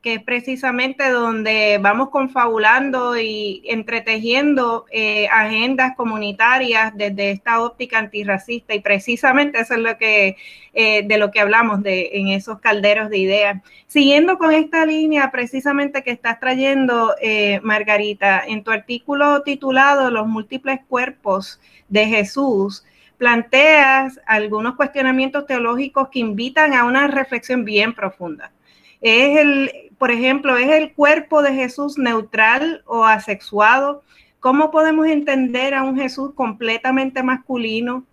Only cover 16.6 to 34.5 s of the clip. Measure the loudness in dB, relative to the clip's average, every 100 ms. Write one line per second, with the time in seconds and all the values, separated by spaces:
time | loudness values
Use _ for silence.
16.6 | 0 2 2 2 0 0 -2 0 0 -2
17.6 | -2 -2 0 0 0 -2 0 0 -2 -10
18.6 | -4 -6 -6 -12 -6 0 2 2 -2 -6
19.6 | -2 2 4 4 2 -2 -4 -6 -6 -10
20.6 | -6 -8 _ -4 -4 -6 -4 -4 -4 -18
21.6 | _ _ _ 0 2 0 -2 -2 0 0
22.6 | -2 -6 _ _ _ _ 0 0 0 4
23.6 | 6 6 6 4 0 -8 -2 -2 0 -4
24.6 | -4 -2 -4 0 0 0 0 -4 -4 -4
25.6 | -2 -2 -2 -2 -2 -4 -4 -4 -4 0
26.6 | 2 2 2 2 0 0 -4 -6 -4 -4
27.6 | 0 0 0 -2 -8 -8 -14 -12 -16 _
28.6 | _ _ _ _ 0 4 4 4 4 2
29.6 | -2 -6 -20 _ -2 0 0 0 0 0
30.6 | 4 2 2 2 2 2 2 2 2 0
31.6 | -4 -6 -8 -2 -2 -2 -4 0 2 2
32.6 | -2 -6 -6 0 2 2 0 -10 -6 2
33.6 | 4 4 0 -6 _ _ _ _ 0